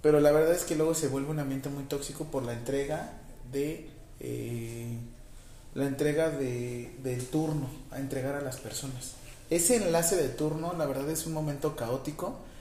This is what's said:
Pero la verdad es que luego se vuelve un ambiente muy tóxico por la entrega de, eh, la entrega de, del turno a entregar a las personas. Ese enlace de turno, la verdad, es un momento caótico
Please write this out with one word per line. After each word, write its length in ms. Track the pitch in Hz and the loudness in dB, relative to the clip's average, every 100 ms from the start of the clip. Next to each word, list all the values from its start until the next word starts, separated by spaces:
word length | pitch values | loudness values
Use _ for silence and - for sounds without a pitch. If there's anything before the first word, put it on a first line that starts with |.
Pero 160 | 151 151 | 8 10
la 120 | 147 | 10
verdad 220 | 151 156 | 8 6
es 100 | 175 | 4
que 120 | - 156 | 2 2
luego 180 | 160 | 4
se 140 | 165 143 | 4 2
vuelve 240 | 135 143 | 0 0
un 80 | 156 | -2
ambiente 300 | 135 135 139 | -2 -2 -4
muy 160 | 139 135 | -6 -4
tóxico 400 | 143 143 143 156 | -4 -4 -8 -4
por 180 | 135 | -2
la 100 | 120 | -2
entrega 600 | 117 123 139 139 156 - - - - 123 | -4 -2 0 0 -2 -4 -12 -14 -14 -6
de, 380 | 139 147 165 - - - - | -2 -2 -4 -10 -16 -18 -10
eh, 800 | 127 120 117 120 117 117 117 117 120 - - - - - - | -6 -4 -4 -4 -6 -8 -6 -6 -8 -14 -16 -16 -16 -18 -10
la 140 | 131 139 | -2 -2
entrega 420 | 131 151 147 160 | 2 2 4 2
de, 680 | 143 131 123 123 120 117 - | 2 -2 -2 -4 -6 -8 -6
del 240 | 135 123 123 | -4 -4 0
turno 420 | 156 156 151 131 - - | 0 0 0 -4 -8 -10
a 80 | 135 | -8
entregar 380 | 135 143 131 143 | -4 -2 -2 -2
a 60 | |
las 160 | 143 123 | -4 -6
personas. 560 | 113 107 135 127 - - - - - | -8 -8 -6 -8 -10 -12 -16 -16 0
Ese 280 | 170 170 240 | 4 6 6
enlace 380 | 185 165 165 185 | 6 4 4 4
de 140 | 135 | 2
turno, 440 | - 151 156 170 175 | 2 0 0 -2 0
la 80 | 143 | 0
verdad, 240 | 135 139 | 0 -2
es 160 | 160 165 | -2 -2
un 80 | |
momento 420 | 156 151 139 151 147 | -2 -2 0 -2 -2
caótico 640 | 117 127 151 147 180 - - - | -2 -2 -2 -4 -6 -6 -12 -16